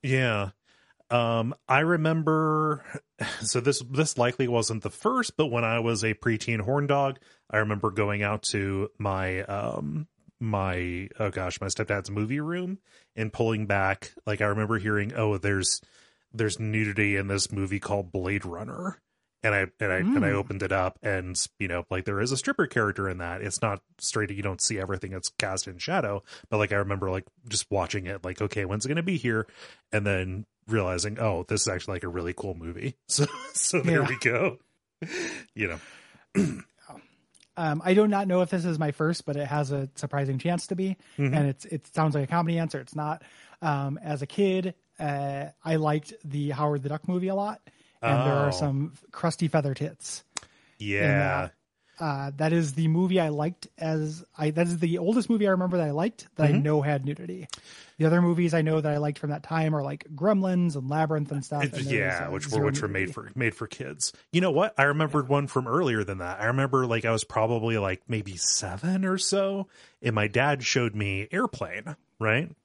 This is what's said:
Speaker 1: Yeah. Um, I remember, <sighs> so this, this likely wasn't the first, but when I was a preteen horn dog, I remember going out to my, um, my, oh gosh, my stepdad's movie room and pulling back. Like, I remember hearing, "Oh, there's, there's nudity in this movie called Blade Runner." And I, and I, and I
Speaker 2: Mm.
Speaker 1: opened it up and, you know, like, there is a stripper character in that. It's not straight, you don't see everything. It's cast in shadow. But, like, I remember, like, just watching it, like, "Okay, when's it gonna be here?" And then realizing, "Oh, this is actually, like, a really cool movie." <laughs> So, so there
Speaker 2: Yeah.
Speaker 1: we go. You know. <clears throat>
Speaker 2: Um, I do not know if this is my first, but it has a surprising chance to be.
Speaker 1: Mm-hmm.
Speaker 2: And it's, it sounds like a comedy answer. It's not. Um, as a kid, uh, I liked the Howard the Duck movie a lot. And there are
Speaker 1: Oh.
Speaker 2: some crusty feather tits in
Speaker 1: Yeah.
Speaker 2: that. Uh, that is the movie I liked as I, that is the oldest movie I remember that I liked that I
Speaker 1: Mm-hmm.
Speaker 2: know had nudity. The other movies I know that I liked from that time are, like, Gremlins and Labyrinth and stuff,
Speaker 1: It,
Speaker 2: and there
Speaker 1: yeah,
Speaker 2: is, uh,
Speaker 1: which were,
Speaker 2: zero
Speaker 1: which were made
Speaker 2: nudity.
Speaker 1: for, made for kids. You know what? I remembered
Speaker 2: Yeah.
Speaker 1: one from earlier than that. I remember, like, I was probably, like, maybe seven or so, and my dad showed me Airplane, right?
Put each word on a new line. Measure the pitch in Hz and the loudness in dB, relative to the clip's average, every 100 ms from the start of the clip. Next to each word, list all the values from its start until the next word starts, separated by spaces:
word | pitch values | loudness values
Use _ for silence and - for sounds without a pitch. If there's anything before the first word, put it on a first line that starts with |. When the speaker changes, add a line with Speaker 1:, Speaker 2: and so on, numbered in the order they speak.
Speaker 1:
Yeah. | 139 131 127 107 98 - _ _ _ _ _ | 2 2 4 2 -2 -6 _ _ _ _ _
Um, | 123 117 117 113 - - | 2 4 2 0 -4 2
I | 131 | 4
remember, | 160 170 156 165 156 156 156 156 156 147 - 151 _ | 4 4 4 2 2 2 4 2 2 -2 -6 -14 _
<sighs> | _ - - | _ -8 -6
so | 107 127 | -2 0
this, | 120 135 120 | 2 0 -2
this | 131 156 - | 0 0 2
likely | 120 120 127 | 2 2 2
wasn't | 120 110 110 | 2 0 -2
the | 104 | -6
first, | - 214 254 233 - | -4 0 0 -2 0
but | 151 | 0
when | 117 | 2
I | 113 117 | 0 0
was | 117 113 | 0 0
a | 110 | 0
preteen | 107 - 110 - 113 | 0 0 -2 -2 -2
horn | 104 143 143 | 0 -2 2
dog, | 143 139 131 _ _ _ | 2 2 -2 _ _ _
I | 107 | 0
remember | 107 104 107 | 0 0 0
going | 95 101 104 | 0 0 0
out | 104 104 | 0 0
to | - 104 98 98 98 _ | -2 -2 -2 -2 -4 _
my, | 104 95 95 92 | -2 -2 -2 -4
um, | 98 101 104 - 73 156 156 _ - _ | -4 -6 -4 -4 -6 -6 -8 _ -20 _
my, | 117 101 95 90 90 87 98 - | -2 0 0 -2 -4 -6 -8 -4
oh | 104 | -4
gosh, | 92 92 - | -2 -4 -4
my | 98 | -6
stepdad's | - 110 104 95 | -4 -2 -2 -2
movie | 101 107 139 | -4 -2 -2
room | 151 175 185 190 _ _ _ - | -4 -4 -6 -8 _ _ _ -6
and | 110 | -6
pulling | - 113 110 107 | 0 0 2 2
back. | 101 95 98 - - - | 2 2 0 -6 -12 -4
Like, | 104 | 0
I | 104 | 2
remember | 101 107 113 | 2 0 0
hearing, | 104 104 104 | 0 0 0
"Oh, | - 110 101 | 0 0 2
there's, | 101 98 92 - _ _ _ _ _ | 0 0 0 -2 _ _ _ _ _
there's | 113 107 98 | -2 -2 -2
nudity | 110 110 107 101 104 101 | -2 0 0 2 2 2
in | 98 | 0
this | 98 - | 0 0
movie | 101 98 98 | -2 -2 -4
called | - 104 92 | -2 -4 -2
Blade | 95 90 101 | -4 -2 -2
Runner." | 95 85 113 - 180 - _ _ _ _ | -4 -8 -8 -8 -8 -8 _ _ _ _
And | 113 | 2
I, | 101 95 _ | 2 0 _
and | 104 | -2
I, | 92 | 0
and | 180 285 | 2 2
I | 202 | 2
Speaker 2:
Mm. | |
Speaker 1:
opened | 101 101 101 | 2 -2 -4
it | 95 | 0
up | 95 92 - | 0 0 -2
and, | 107 95 92 92 - _ | -4 -4 -4 -4 -6 _
you | 98 | -4
know, | 87 87 | -4 -4
like, | 92 | -6
there | 95 101 | -4 -2
is | 117 | -2
a | 135 | -2
stripper | - 277 160 | -2 -2 0
character | - 104 98 98 | 2 0 0 -4
in | 90 | -4
that. | 87 90 | -6 -6
It's | 101 - | -6 -2
not | 113 98 _ _ | -2 -2 _ _
straight, | - - 104 | -4 -2 -4
you | 101 | -4
don't | 98 92 | -6 -2
see | - 107 | -2 -2
everything. | 92 95 95 | -4 -6 -6
It's | 92 - _ | -8 -8 _
cast | 101 95 - | -4 -2 -6
in | 87 | -8
shadow. | - 185 117 101 - - - | -2 -2 0 -4 -8 -20 -4
But, | 107 | 0
like, | 104 | 2
I | 101 | 2
remember, | 98 98 95 | 0 -2 -2
like, | 92 - _ 120 | -4 -6 _ -8
just | 107 - | -6 -2
watching | 98 87 104 90 | -2 -2 -4 -6
it, | 98 | -8
like, | 92 92 | -8 -4
"Okay, | 107 107 95 | -4 -2 -2
when's | 104 | -2
it | 127 | -2
gonna | 156 | -2
be | 170 170 | 0 -2
here?" | 123 110 107 - - - _ | 0 0 -2 -10 -20 -20 _
And | 107 | -2
then | 101 95 92 92 107 _ - | 0 0 -2 -6 -10 _ -2
realizing, | 110 92 90 87 110 | 0 0 -2 -4 -2
"Oh, | 113 87 92 | 0 0 -2
this | 104 | -2
is | - | 0
actually, | 92 - | -2 -4
like, | 92 | -6
a | 90 | -6
really | 87 85 | -6 -6
cool | 90 98 | -6 -8
movie." | 87 82 85 135 - | -8 -10 -8 -8 -8
<laughs> | _ | _
So, | - 147 - - | 0 0 -2 -8
so | - - 180 | -4 0 2
there | 143 160 | 4 4
Speaker 2:
Yeah. | 131 | 2
Speaker 1:
we | 131 | 2
go. | 117 120 180 - _ _ _ _ 165 359 339 320 - | 0 2 0 -2 _ _ _ _ -10 -6 -6 -8 -14
You | - 101 80 - - - - _ | -4 -4 -4 -12 -20 -20 -20 _
know. | - 90 - | 0 0 -2
<clears throat> | - _ _ - _ _ _ _ _ - | -12 _ _ -20 _ _ _ _ _ -4
Speaker 2:
Um, | 165 151 | -2 0
I | 175 | 4
do | 190 214 | 6 6
not | 202 196 | 4 2
know | 180 | 2
if | 175 | 2
this | 190 | 2
is | 170 156 | 0 0
my | 156 | 0
first, | 143 156 170 - | 0 0 0 -4
but | 143 | -4
it | 143 | -2
has | 147 143 | 0 0
a | 139 135 | -2 -4
surprising | - 139 143 139 135 | -8 -4 -2 0 0
chance | 170 175 - | 0 -2 -2
to | |
be. | 185 190 185 _ - | -2 -2 -4 _ -2
Speaker 1:
Mm-hmm. | 143 | 2
Speaker 2:
And | 147 143 | 4 2
it's, | 135 - | 0 -6
it | 156 - | -8 -6
sounds | - 156 143 | 2 2 2
like | |
a | 135 | 0
comedy | 170 170 165 | 0 2 0
answer. | 165 139 | -2 -4
It's | 131 156 | -8 -6
not. | 151 160 - - - - | -4 -6 -8 -20 -20 -6
Um, | 160 143 139 143 | -2 0 0 -4
as | 170 147 | -4 -6
a | 139 | -4
kid, | - 196 185 185 170 _ _ | 0 2 2 -2 -8 _ _
uh, | 151 143 139 139 147 _ | -4 -2 -4 -6 -8 _
I | 160 160 | -2 0
liked | 151 151 147 - | 2 0 -4 -16
the | 156 143 143 | -8 -4 -4
Howard | 139 151 147 | 0 0 0
the | 135 | -4
Duck | 151 - | -6 -2
movie | 180 185 | -2 0
a | 190 | -2
lot. | 208 214 - _ _ _ | -4 -6 -16 _ _ _
And | 117 135 131 | 0 2 4
there | |
are | 139 143 | 2 2
Speaker 1:
Oh. | |
Speaker 2:
some | 139 147 135 151 - - | 2 0 0 -2 -8 -18
crusty | - 175 - 160 | -2 -2 0 2
feather | 160 143 | 2 0
tits | 135 151 160 - - _ - - _ _ _ | -2 -6 -8 -12 -12 _ -12 -12 _ _ _
in | 104 | -2
Speaker 1:
Yeah. | 101 104 101 95 92 92 | 2 4 4 4 0 -2
Speaker 2:
that. | _ _ _ _ - | _ _ _ _ -6
Uh, | 160 139 139 143 | -4 -4 -6 -2
that | 156 | 2
is | 170 156 | 4 2
the | 135 160 | 2 2
movie | 160 185 185 | 4 4 4
I | 160 | 2
liked | 147 151 180 - - | 0 -2 -4 -16 -8
as | 160 160 151 156 175 - | -2 -2 -2 -6 -14 -2
I, | 151 | -2
that | 156 175 | 2 0
is | 170 | 2
the | 170 175 | 0 0
oldest | 170 226 214 | 2 2 2
movie | 226 202 | 2 4
I | |
remember | 185 185 175 | 4 2 2
that | 156 | 2
I | |
liked | 147 196 - - | 2 0 -2 -20
that | - 151 | 2 4
I | |
Speaker 1:
Mm-hmm. | 147 | 6
Speaker 2:
know | 143 151 | 6 4
had | 143 143 | 4 0
nudity. | 135 147 175 185 147 - - - - _ | -2 -6 -8 -10 -12 -16 -16 -20 -20 _
The | 160 | 4
other | 175 | 6
movies | 175 170 175 | 6 4 4
I | 165 | 4
know | 156 156 | 4 2
that | 151 | 2
I | 147 | 0
liked | 151 147 | 0 -2
from | 151 | -4
that | 147 | -6
time | - 165 160 151 | -4 0 2 0
are, | |
like, | 139 147 - | -2 -8 -12
Gremlins | 151 180 202 190 180 175 | 0 2 4 4 2 2
and | 143 131 | 0 -2
Labyrinth | 147 156 156 147 | 0 2 0 -2
and | 147 | -4
stuff, | 131 147 | -4 -2
Speaker 1:
It, | 143 | -2
Speaker 2:
and | 147 139 | -2 0
there | 117 | 0
Speaker 1:
yeah, | 95 90 | 0 0
Speaker 2:
is, | 85 | -2
uh, | |
Speaker 1:
which | 95 - | -4 -2
were, | |
Speaker 2:
zero | - 139 | 2 2
Speaker 1:
which | 139 | 0
were | 107 | -2
made | 95 95 | -2 -4
Speaker 2:
nudity. | |
Speaker 1:
for, | - - - | -6 -10 -2
made | 117 | -2
for | - 113 | -2 -10
kids. | - 131 151 - - _ | -8 -12 -6 -6 -8 _
You | 165 | 0
know | 185 | 2
what? | 147 208 - | 2 2 4
I | |
remembered | 139 147 156 151 131 | 4 4 2 2 2
Speaker 2:
Yeah. | |
Speaker 1:
one | 143 139 | 2 2
from | 135 117 | -2 0
earlier | 135 165 113 | 2 2 2
than | 101 95 | 0 -4
that. | 90 95 | -6 -2
I | 107 | 0
remember, | 131 135 131 | 2 2 2
like, | 123 117 | 2 2
I | 113 | 2
was | 113 | 0
probably, | - - 110 117 113 113 | 0 0 2 2 2 2
like, | 98 92 _ | 0 -2 _
maybe | 113 98 90 | -4 -4 -4
seven | - - 101 92 170 185 | -2 -2 -2 -4 -2 0
or | 190 190 | 0 0
so, | - 196 196 196 190 _ - _ | 0 2 0 -2 -8 _ -20 _
and | 123 110 | 0 2
my | 104 | 2
dad | 104 139 143 | 4 2 2
showed | 120 135 120 104 | 0 2 2 0
me | 101 95 104 | -2 -2 -4
Airplane, | 180 247 - 196 92 170 147 _ _ | -2 -2 -4 -8 -8 -10 -16 _ _
right? | 110 113 170 - | 2 2 0 -10